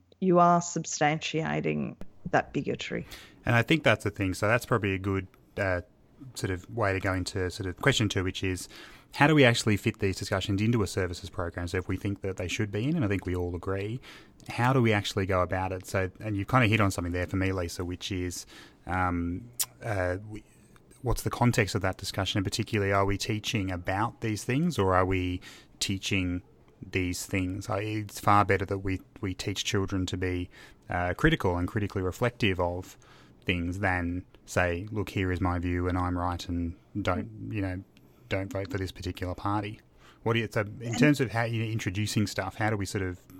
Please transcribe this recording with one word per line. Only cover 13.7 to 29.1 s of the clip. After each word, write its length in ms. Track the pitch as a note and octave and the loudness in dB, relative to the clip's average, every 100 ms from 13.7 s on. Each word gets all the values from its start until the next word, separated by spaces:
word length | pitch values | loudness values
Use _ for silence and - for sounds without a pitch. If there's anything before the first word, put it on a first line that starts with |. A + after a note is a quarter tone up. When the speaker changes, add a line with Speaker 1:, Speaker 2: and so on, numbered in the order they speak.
| G2 G2+ B2 - - - - - | -4 -4 -8 -12 -20 -20 -20 -10
Speaker 2:
how 220 | - A#2+ | 0 4
do 120 | C3+ | 6
we 100 | A2+ | 6
actually 320 | G#2 - G#2 F#2+ | 4 2 -2 2
go 160 | F#2 | 2
about 300 | F2 F#2 F#2 | 2 0 -2
it? 160 | F#2 - | -4 -2
So, 240 | G2 F#2 - | -2 -2 -4
and 180 | G#2+ G2+ | -4 -2
you've 100 | G2+ | 2
kind 160 | C3 | 4
of 60 | A2 | 6
hit 100 | A2 | 6
on 120 | G2 | 4
something 200 | F#2+ F2 | 2 -2
there 140 | F2+ F2 | -2 0
for 100 | F#2+ | 0
me, 160 | F#2+ | 0
Lisa, 320 | F#2 F2 - | 0 -4 -4
which 280 | F2 F#2 - | -6 -6 -4
is, 340 | F#2 F2+ - - - - - - | -4 -4 -6 -12 -20 -20 -16 -4
um, 600 | F#2 F2+ F2 E2+ F2 A#2 - - - | 0 0 0 -2 -4 -10 -8 -8 -6
uh, 340 | A#2 G2+ F2+ F#2 G#2+ | -4 -2 0 -2 -6
we, 140 | G#2+ - - - - - - | -14 -16 -20 -20 -20 -20 -6
what's 220 | A#2+ - | -2 0
the 80 | A2 | 0
context 420 | - B2 B2 G2 | 2 4 4 2
of 80 | G#2 | 0
that 160 | F#2 - | -2 -4
discussion? 400 | - - F#2 G#2+ | -6 -4 -2 0
And 80 | G2 | -2
particularly, 460 | - G#2 G#2+ G2 | -2 -2 0 2
are 140 | G2 G2 | 4 2
we 120 | G2 | 0
teaching 540 | - G#2+ - A2 F#2+ | -2 -4 -2 -2 -2
about 500 | F2 F#2 F#2+ A#2 - | -4 -2 -2 -2 -4
these 220 | A2+ G#2 | -4 -4
things, 340 | - C3 F3 C3+ | -2 0 0 2
or 160 | F#2+ | 4
are 120 | F#2 F#2 | 4 4
we 360 | F#2 F2+ F2+ - - - - | 2 0 -4 -8 -20 -18 -6
teaching 640 | - F#2+ - G2 F2+ F2+ - - - - F#2+ | -2 -2 0 0 0 -2 -6 -20 -20 -18 -4
these 340 | F#2+ F2+ F2 - | -2 -2 -4 -4
things? 420 | G2 F#2 G2+ G#2+ | -2 -2 -4 -4
I, 120 | G2+ | -4
it's 400 | G#2+ G#2+ G#2 - | -2 -6 -6 -2
far 260 | A2+ G#2 G2+ | 6 6 6
better 200 | F#2+ G2 | 2 2
that 140 | G2 | -2
we, 220 | G2 F#2 - | -2 -4 -6